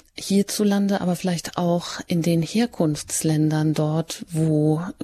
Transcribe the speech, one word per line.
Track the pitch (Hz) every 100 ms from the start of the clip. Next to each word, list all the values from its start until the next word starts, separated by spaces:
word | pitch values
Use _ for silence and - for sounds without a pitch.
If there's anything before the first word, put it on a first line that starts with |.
| - -
hierzulande, | - 196 196 - 208 202 202 202
aber | 175
vielleicht | 175 185 170 - -
auch | 175 175 - - -
in | 175
den | 160 165
Herkunftsländern | 156 214 233 - 160 147 - - 160 156 151 156 156
dort, | 151 151 156 160 - -
wo, | 160 160 151 151 156 180 -